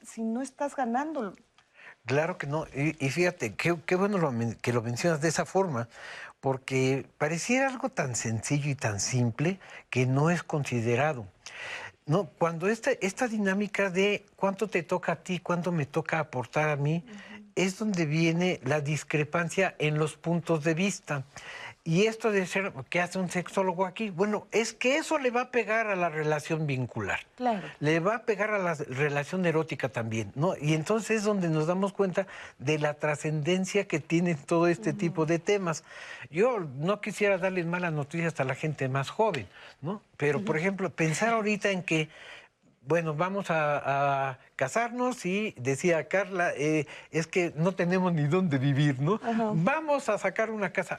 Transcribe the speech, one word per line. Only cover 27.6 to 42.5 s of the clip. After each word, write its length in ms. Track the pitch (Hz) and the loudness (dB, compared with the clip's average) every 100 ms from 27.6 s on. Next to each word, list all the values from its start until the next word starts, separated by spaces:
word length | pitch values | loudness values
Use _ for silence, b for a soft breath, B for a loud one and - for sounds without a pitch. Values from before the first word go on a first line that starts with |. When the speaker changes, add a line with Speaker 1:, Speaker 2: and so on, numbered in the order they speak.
| - - | -4 -2
Speaker 2:
Le 180 | 147 165 | 2 2
va 160 | 175 | 2
a 80 | 226 | 0
pegar 280 | 226 190 214 | 0 0 0
a 80 | 214 | 0
la 160 | 175 | 0
relación 680 | 147 - 127 147 143 143 185 175 | -2 -4 -2 0 0 -2 0 2
erótica 420 | 156 156 143 131 | 2 0 -2 -4
también, 420 | - 113 110 101 131 | -4 -4 -4 -4 0
¿no? 180 | 117 - | 0 0
Y 180 | 147 | 0
entonces 440 | 156 151 220 - 220 | 0 2 0 0 0
es 60 | |
donde 240 | 208 202 175 | 0 0 2
nos 180 | 156 156 | 2 2
damos 260 | 180 196 | 0 0
cuenta 360 | - 196 175 190 B B B | 0 0 0 -4 B B B
de 200 | 127 151 | -2 0
la 160 | 151 | 0
trascendencia 960 | 147 151 147 156 156 147 185 190 202 190 | 0 -2 -2 -2 -2 0 0 2 0 0
que 100 | 165 | -2
tiene 380 | - 165 180 156 | 0 2 2 0
todo 320 | - 170 170 | 0 4 4
este 220 | 170 214 | 4 0
Speaker 1:
Ujú. 80 | - | 0
Speaker 2:
tipo 280 | 170 165 156 | -2 0 2
de 140 | 165 | 2
temas. 420 | 185 208 180 151 B B B B B | 2 2 2 -4 B B B B B
Yo 300 | 151 240 233 | 2 2 2
no 400 | 160 127 165 208 | -4 -4 -2 -2
quisiera 360 | 214 - 202 190 | -4 0 2 2
darles 280 | 185 185 165 | 2 0 -2
malas 260 | 180 180 | -2 0
noticias 460 | 151 139 170 165 151 | -2 -2 -2 -2 -2
a 60 | |
la 100 | 131 | -2
gente 340 | 135 156 147 135 | -2 -2 -2 -2
más 220 | 135 135 | -2 -2
joven, 380 | - 220 151 95 B B B | 2 2 2 -6 B B B
¿no? 220 | 143 208 - - | -8 -8 -10 -2
Pero, 280 | 147 131 | 0 0
por 100 | - | 0
Speaker 1:
Ujú. 60 | 156 | 0
Speaker 2:
ejemplo, 280 | 185 190 185 | 0 -2 -4
pensar 440 | - 160 151 220 | 0 0 2 2
ahorita 360 | 226 208 208 208 | 2 2 0 0
en 100 | 190 | 0
que, 260 | - 160 156 B B B B | 0 0 0 B B B B